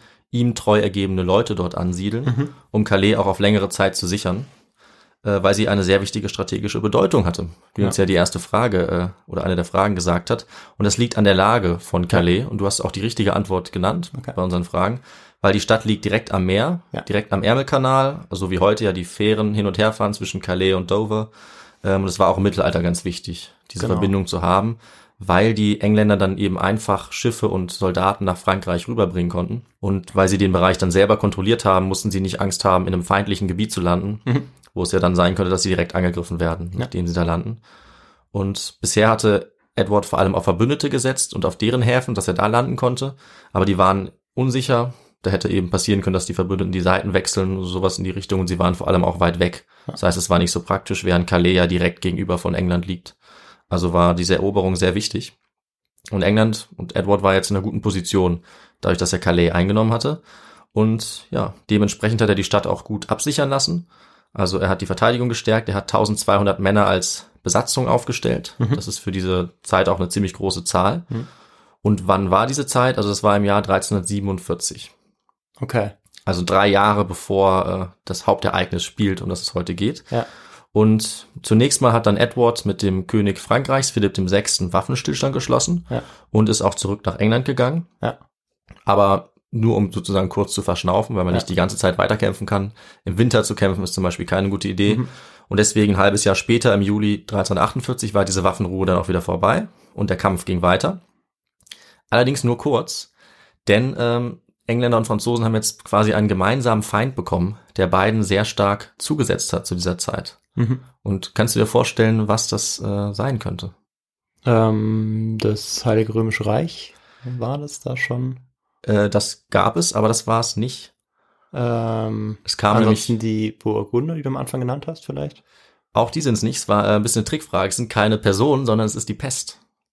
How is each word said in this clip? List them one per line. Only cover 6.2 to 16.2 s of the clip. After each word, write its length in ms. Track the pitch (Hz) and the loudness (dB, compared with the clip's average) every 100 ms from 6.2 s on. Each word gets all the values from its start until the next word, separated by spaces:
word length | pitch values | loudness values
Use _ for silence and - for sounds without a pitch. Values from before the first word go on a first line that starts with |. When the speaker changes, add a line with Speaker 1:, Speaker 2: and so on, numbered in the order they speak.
| 101 | -6
Speaker 1:
strategische 540 | - - 107 107 107 | -6 -6 -4 -4 -4
Bedeutung 440 | 104 120 95 123 87 | 0 2 4 2 0
hatte, 220 | 85 85 - _ - | -2 -8 -12 _ -4
wie 60 | |
Speaker 2:
Ja. 60 | 101 | -2
Speaker 1:
uns 80 | - | 0
ja 100 | 95 | 2
die 80 | |
erste 240 | 90 90 90 | 2 2 -2
Frage, 480 | - 104 120 92 87 | -4 0 2 0 0
äh, 440 | 87 90 - - | -2 -4 -8 -10
oder 140 | 92 92 | -6 -2
eine 100 | 87 | -2
der 100 | 85 | -2
Fragen 300 | 95 104 92 | 0 0 0
gesagt 340 | 87 87 - | 0 0 -2
hat. 160 | - - - - - | -6 -6 -20 -16 -4
Und 60 | |
das 140 | 101 110 | -2 0
liegt 200 | 120 - | 0 2
an 60 | |
der 100 | 104 92 | 4 4
Lage 440 | 101 117 92 87 | 4 2 0 -2
von 240 | - 87 | -4 -4
Speaker 2:
Ja. 60 | 87 | 0
Speaker 1:
Calais. 360 | 87 87 92 - | 2 4 2 0
Und 120 | 104 | -2
du 60 | 98 | -2
hast 160 | - | -2
auch 100 | 98 | -4
die 100 | 98 | -4
richtige 320 | 110 - 101 | -4 -2 0
Antwort 380 | - 101 92 87 | 0 0 -4 -4
genannt 400 | 92 92 175 170 131 | -4 -2 -2 -6 -10
Speaker 2:
Okay. 160 | - - | -8 -4
Speaker 1:
bei 80 | |
unseren 220 | 92 90 87 | -2 -2 -2
Fragen, 340 | 87 95 127 - - - _ | -2 -2 -2 -10 -20 -20 _
weil 140 | 98 | 2
die 80 | 101 | 2
Stadt 240 | - 110 107 | 2 2 2
liegt 180 | 104 | -2
direkt 300 | 101 110 | 0 -2